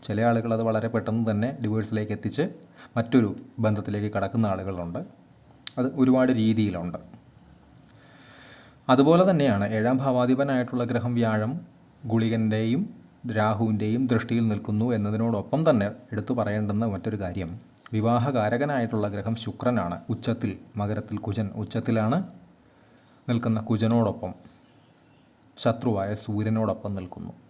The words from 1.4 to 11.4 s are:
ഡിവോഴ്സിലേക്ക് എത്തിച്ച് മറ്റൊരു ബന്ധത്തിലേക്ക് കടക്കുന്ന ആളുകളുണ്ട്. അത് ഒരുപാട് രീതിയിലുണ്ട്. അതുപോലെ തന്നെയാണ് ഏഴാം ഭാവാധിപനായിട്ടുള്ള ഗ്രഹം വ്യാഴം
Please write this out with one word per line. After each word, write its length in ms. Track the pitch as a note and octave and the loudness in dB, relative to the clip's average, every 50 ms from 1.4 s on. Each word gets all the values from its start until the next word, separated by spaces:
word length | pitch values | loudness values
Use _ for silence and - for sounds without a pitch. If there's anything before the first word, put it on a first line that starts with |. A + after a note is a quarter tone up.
| A2 B2+ D3 D3+ B2 | 0 -2 -4 -4 -4
ഡിവോഴ്സിലേക്ക് 520 | G#2 G#2 A2 G#2+ G#2+ A2+ G#2+ G#2+ G#2+ G#2+ G2+ | -2 -2 -2 -2 -2 -2 -4 -4 -4 -6 -6
എത്തിച്ച് 280 | - A2 - - - - - - - - - - - - _ A#2+ | -6 -6 -2 -2 -2 -2 -4 -10 -20 -20 -20 -20 -20 -8 _ -4
മറ്റൊരു 340 | A2+ - - C3 A#2 G2+ F#2 - - - - - A2+ | -4 4 4 4 4 4 -2 -6 -12 -18 -8 -2 0
ബന്ധത്തിലേക്ക് 460 | G#2+ G#2+ G2+ G2+ - G2+ G#2 G#2 G#2+ G#2 G2+ | 0 0 0 -2 -4 -4 -2 -4 -2 -2 -2
കടക്കുന്ന 280 | G2 G2 - A2+ A2+ G#2 F#2+ | -2 -2 0 0 0 0 0
ആളുകളുണ്ട്. 480 | F#2 F#2+ F#2+ F#2+ F2+ F2 E2+ E2+ A#2 F3 G3+ - - - _ - _ - - - - - - - - | -2 -4 -6 -6 -6 -8 -6 -6 -8 -10 -10 -16 -20 -20 _ -20 _ -20 -20 -20 -16 -16 -12 -4 -2
അത് 100 | B2 C3 C3 - C3 | -2 -2 2 2 4
ഒരുപാട് 300 | B2+ B2+ C3 B2+ B2+ B2+ A2+ | 6 6 6 6 4 4 4
രീതിയിലുണ്ട്. 580 | A2 A2 A2 A2 G#2+ G2+ F2+ F2 E2+ F2+ E2+ - - - - - - - - - - - - - - - - - - - - - - - - - - - - - - - - - - - - - _ - | 4 4 4 4 2 0 0 -2 -6 -6 -8 -8 -14 -16 -20 -20 -20 -20 -20 -20 -20 -20 -20 -20 -20 -20 -20 -20 -20 -20 -20 -20 -20 -20 -20 -20 -20 -20 -20 -20 -20 -20 -20 -20 -20 -20 -20 -20 _ 2
അതുപോലെ 320 | C3 B2+ C#3 D3 E3 E3+ F#3 F#3+ | 6 6 8 8 8 8 6 6
തന്നെയാണ് 380 | F#3 D#3+ C#3+ C3+ A2 G2 G2+ G#2 A2 A2 | 6 4 4 4 4 2 0 0 0 2
ഏഴാം 200 | A2 A#2+ C3 C3 C3+ | 2 2 2 2 2
ഭാവാധിപനായിട്ടുള്ള 800 | C#3 B2+ B2 B2 B2 C3 C3 C#3 C#3 C3+ B2+ B2 B2+ - B2 A#2+ A#2 | 2 2 2 4 2 2 2 2 0 0 0 -2 -2 -2 -2 -2 0
ഗ്രഹം 220 | - A#2+ G2+ A#2+ B2 A#2 | 0 -2 -2 0 0 2
വ്യാഴം 340 | A#2 A2 A2 G#2+ | 2 2 2 0